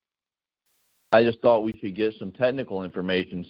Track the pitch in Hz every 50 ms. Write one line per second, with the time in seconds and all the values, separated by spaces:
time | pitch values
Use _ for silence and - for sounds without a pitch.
0 | _ _ _ _ _ _ _ _ _ _ _ _ _ _ _ _ _ _ _ _
1 | _ _ - 113 117 117 113 - - 120 117 110 107 110 107 107 - 104 90 104
2 | 107 110 107 - 110 95 - - 123 127 127 135 120 - 98 95 92 90 - 95
3 | 90 90 92 92 90 - 95 90 85